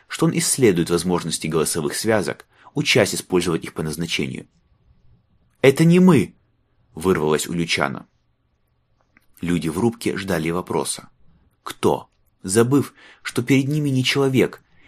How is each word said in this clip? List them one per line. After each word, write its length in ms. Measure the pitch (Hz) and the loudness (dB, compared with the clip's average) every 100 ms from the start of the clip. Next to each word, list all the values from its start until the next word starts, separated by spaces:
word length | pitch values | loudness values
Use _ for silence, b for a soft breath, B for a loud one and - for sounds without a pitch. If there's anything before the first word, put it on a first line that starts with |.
| b | b
что 180 | - 165 | -2 -2
он 120 | 170 | 0
исследует 520 | - - 123 87 82 | -2 2 2 2 0
возможности 580 | 85 87 87 85 - 82 | -2 0 -2 -4 -6 -4
голосовых 480 | 78 76 87 73 - | -2 -2 -4 -4 -4
связок, 520 | 107 107 80 - - b b | -2 0 -2 -8 -14 b b
учась 400 | - 151 135 98 | -6 0 2 2
использовать 500 | 85 - 92 87 80 - | 0 -2 0 0 -4 -4
их 80 | |
по 100 | - | -8
назначению. 640 | 78 76 82 - 69 64 - _ _ _ _ _ _ _ _ _ _ _ | -8 -6 -6 -6 -6 -8 -16 _ _ _ _ _ _ _ _ _ _ _
«Это 240 | 135 135 165 | 4 6 6
не 140 | 180 | 8
мы!» 360 | 185 147 85 - _ _ _ _ _ | 8 6 2 -6 _ _ _ _ _
вырвалось 540 | 82 85 87 76 76 - | -4 0 0 2 0 -2
у 60 | |
Лючана. 540 | 85 82 - 71 57 - _ _ _ _ _ _ _ _ _ _ _ _ _ | -4 -4 -2 -2 -4 -14 _ _ _ _ _ _ _ _ _ _ _ _ _
Люди 280 | 85 87 80 | -4 -2 -2
в 80 | 80 | -2
рубке 400 | 117 113 - 87 | -2 -2 -6 -6
ждали 320 | 98 85 80 | -4 -4 -2
вопроса. 600 | 87 87 85 67 - - _ - _ _ _ | -6 -4 -6 -4 -8 -14 _ -20 _ _ _
«Кто?» 460 | - - 104 73 - _ _ _ | -18 -2 0 0 -6 _ _ _
Забыв, 500 | 95 98 117 139 - b b b | -2 0 2 2 -2 b b b
что 220 | - - | -8 -8
перед 240 | 120 135 139 | 0 0 2
ними 220 | 151 147 | -2 -2
не 140 | 131 | -2
человек 600 | 127 143 135 131 85 - b b | 0 0 0 2 0 -2 b b